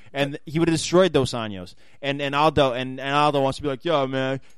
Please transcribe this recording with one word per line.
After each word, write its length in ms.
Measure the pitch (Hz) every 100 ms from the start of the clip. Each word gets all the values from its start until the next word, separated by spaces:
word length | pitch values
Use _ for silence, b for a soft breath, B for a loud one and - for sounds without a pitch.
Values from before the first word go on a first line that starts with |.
| -
and 260 | 139 139 147 -
he 140 | 151
would 80 | 165
have 80 | 160
destroyed 360 | - 170 190
Dos 180 | 147 127
Anjos. 420 | 120 110 98 90 - b b
And, 200 | 139 143
and 140 | 143 143
Aldo, 380 | 156 147 135
and, 260 | 120 131 131
and 160 | 135 143
Aldo 260 | 151 143
wants 140 | 135 131
to 20 |
be 80 | 147
like, 160 | 135 170
"Yo, 200 | 156 135
man, 340 | 131 131 135 b